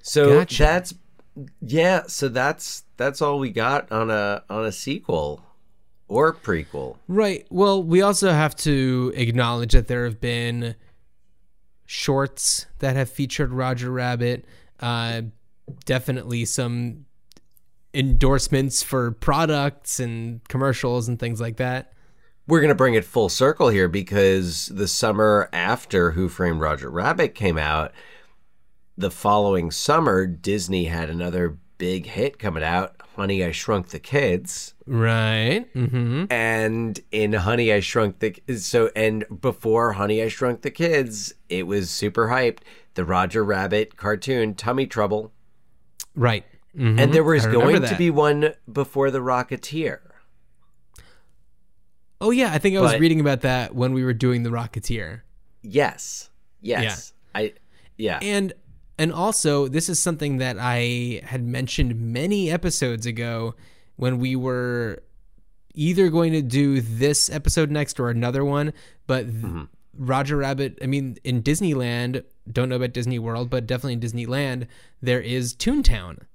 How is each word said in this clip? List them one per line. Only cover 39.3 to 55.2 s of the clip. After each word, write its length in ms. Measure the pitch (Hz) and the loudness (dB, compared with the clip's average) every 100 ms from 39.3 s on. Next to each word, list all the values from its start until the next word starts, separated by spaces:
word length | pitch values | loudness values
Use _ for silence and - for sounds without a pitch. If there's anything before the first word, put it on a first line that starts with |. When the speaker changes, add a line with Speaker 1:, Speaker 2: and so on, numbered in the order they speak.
| 101 | -4
Speaker 1:
before 540 | 131 113 113 110 117 | -4 -2 2 2 2
Honey, 280 | 98 101 107 | 0 0 0
I 60 | 110 | 0
Shrunk 360 | - 127 120 | -2 -2 -2
the 60 | - | -6
Kids, 600 | - 170 156 127 107 98 - - | -2 0 2 0 -6 -12 -14 -8
it 180 | 90 90 | -6 -2
was 240 | 101 90 | -2 -2
super 380 | - 104 101 113 | -4 -2 0 0
hyped. 320 | 123 123 - - - - - | 2 0 -2 -16 -20 -14 -6
The 100 | 87 | -2
Roger 400 | 92 92 113 104 | 0 0 0 0
Rabbit 500 | 98 98 104 110 - | 0 0 0 -2 -4
cartoon, 580 | 101 104 131 127 110 | -4 -2 -2 0 0
Tummy 320 | 95 113 131 135 | -2 -2 -2 -2
Trouble. 460 | 113 104 107 110 - - - - - - - - | -2 0 -2 -6 -18 -20 -20 -20 -20 -20 -18 -12
Speaker 2:
Right. 300 | - 120 107 - - - 165 | 0 2 2 -6 -20 -18 0
Mm-hmm. 220 | 120 110 | 2 6
Speaker 1:
And 140 | 143 | 6
there 100 | 160 | 6
was 220 | 156 156 113 | 6 4 4
Speaker 2:
I 20 | |
remember 140 | 120 123 | 4 6
Speaker 1:
going 100 | 160 | 6
to 40 | 127 | 2
Speaker 2:
that. 100 | - | 2
Speaker 1:
be 120 | 175 | 2
one 440 | 147 151 147 151 - - | 4 4 4 0 -2 -8
before 420 | 113 139 139 139 | -4 -4 0 0
The 80 | 131 | 0
Rocketeer. 800 | 127 127 123 127 - 156 147 - - - - - - - - - - - - - - - - - - - - - - - | 0 -2 -2 -8 -8 -6 -4 -6 -16 -20 -20 -20 -20 -20 -20 -20 -20 -20 -20 -20 -20 -20 -20 -20 -20 -20 -20 -20 -20 -4
Speaker 2:
Oh, 100 | 214 | 0
yeah. 200 | 240 240 | 2 2
I 40 | 156 | 2
think 200 | 202 190 | 0 2
I 40 | |
was 120 | 127 | 2
Speaker 1:
But 80 | 113 | 4
Speaker 2:
reading 180 | 165 160 | 4 4
about 220 | 143 131 | 2 0
that 340 | 131 127 113 127 | 0 -2 -4 -2
when 180 | 127 | -2
we 100 | 131 | 0
were 100 | 127 | -2
doing 300 | 113 123 123 | 0 0 0
The 60 | 117 | -2
Rocketeer. 720 | 117 117 - - 117 85 117 | -4 -6 -8 -6 -6 -6 -14